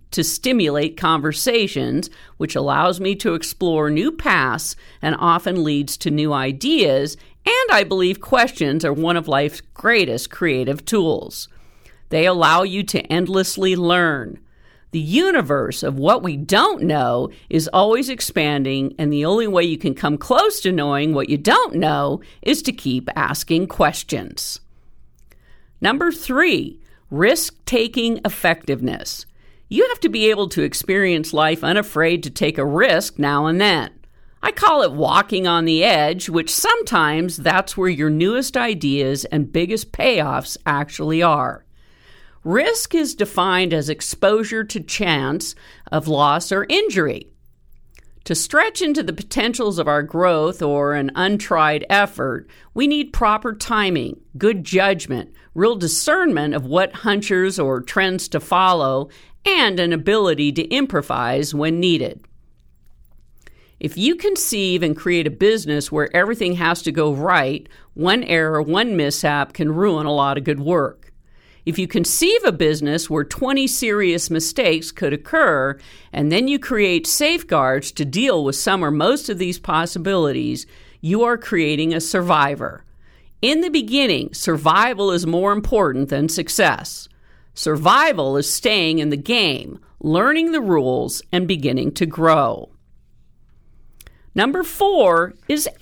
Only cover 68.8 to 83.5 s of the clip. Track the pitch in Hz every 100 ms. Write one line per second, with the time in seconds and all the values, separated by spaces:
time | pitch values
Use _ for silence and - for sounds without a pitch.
68.8 | 240 185 143 147 151 147 139 - 156 156
69.8 | 208 156 151 147 139 139 139 143 143 175
70.8 | 139 - - - _ - _ - - 170
71.8 | 185 170 170 - 339 466 381 156 156 151
72.8 | 147 156 - 151 143 - 262 269 269 -
73.8 | 233 208 185 170 - 160 160 - 208 160
74.8 | 160 - 151 147 - 320 254 147 135 139
75.8 | - - - - 147 180 262 285 - 220
76.8 | 196 170 165 - 294 339 - 156 131 135
77.8 | - - 143 156 262 175 139 131 - 190
78.8 | 151 151 180 285 - 190 180 175 - 160
79.8 | 170 175 175 190 147 131 123 123 - -
80.8 | - - 160 208 233 233 - 190 151 147
81.8 | 160 165 160 190 175 156 139 143 - -
82.8 | - - - - - - 233